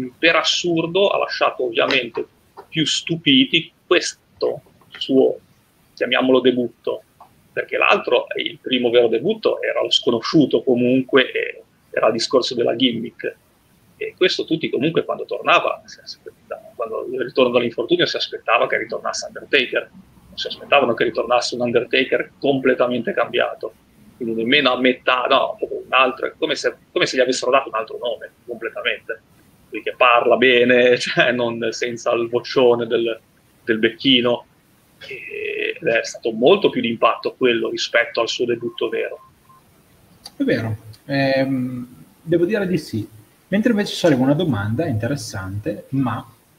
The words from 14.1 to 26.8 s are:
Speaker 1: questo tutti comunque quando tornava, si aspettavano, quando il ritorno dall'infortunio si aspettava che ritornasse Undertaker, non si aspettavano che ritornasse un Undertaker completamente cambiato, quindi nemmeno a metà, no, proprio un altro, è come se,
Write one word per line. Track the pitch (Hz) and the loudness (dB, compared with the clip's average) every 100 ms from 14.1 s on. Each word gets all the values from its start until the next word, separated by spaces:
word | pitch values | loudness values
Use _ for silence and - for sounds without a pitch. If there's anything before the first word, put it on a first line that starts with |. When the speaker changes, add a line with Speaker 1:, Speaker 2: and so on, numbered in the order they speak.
Speaker 1:
questo | - 180 - | -2 -2 -2
tutti | - 165 117 | -4 -4 -2
comunque | - 147 165 | -2 0 -2
quando | - - | -4 -6
tornava, | - 104 139 170 - - - | -8 -6 0 0 0 -6 -10
si | - | -20
aspettavano, | - - - - _ - - | -20 -20 -20 -20 _ -16 -14
quando | - 113 113 - | -10 -8 -8 -8
il | 131 | -6
ritorno | 120 - 123 | -4 0 2
dall'infortunio | 123 120 - 117 175 | 2 0 -4 0 0
si | 160 120 | 0 -2
aspettava | - 113 - 117 - | -6 -6 0 0 2
che | 107 | -2
ritornasse | 110 110 - - - | -4 -6 -6 -8 -10
Undertaker, | - - 143 123 120 - - - _ - | -14 0 0 2 -2 -4 -12 -20 _ -18
non | - | -12
si | - | -10
aspettavano | - - 143 123 | -10 2 4 4
che | 113 | 2
ritornasse | 120 127 113 123 - | 0 -2 0 0 0
un | 123 | -4
Undertaker | 123 117 110 131 131 120 - _ | 0 0 2 0 2 -2 -4 _
completamente | 135 135 131 127 123 123 117 | -2 2 2 2 0 0 -4
cambiato, | 123 117 120 117 - 123 - _ _ - _ | -2 -2 -2 -2 -4 -12 -14 _ _ -20 _
quindi | 113 | -6
nemmeno | 113 113 143 131 | -4 0 2 2
a | 127 | 2
metà, | 127 123 - 127 123 | 0 0 0 0 2
no, | 131 - - | 2 0 -4
proprio | - - | -8 -8
un | - | -2
altro, | 127 127 - - | 0 2 0 -8
è | - | -4
come | 156 143 | -4 -2
se, | 127 - | -4 -6